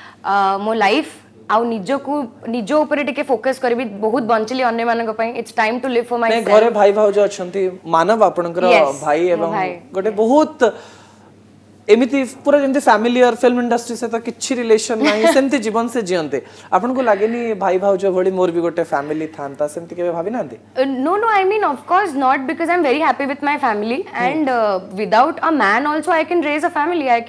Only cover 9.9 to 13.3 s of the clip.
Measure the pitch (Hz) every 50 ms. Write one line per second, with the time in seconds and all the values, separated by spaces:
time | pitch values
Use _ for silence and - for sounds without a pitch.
9.9 | - 190 190 220 208 202 220 226 269 302 311 302 - - 254 208 - - - -
10.9 | - - - - - - - - - - - - - - _ _ - - - -
11.9 | 214 233 269 233 277 277 262 226 - - - 285 285 294 277 269 254 285 - 262
12.9 | 226 208 220 240 240 254 247 240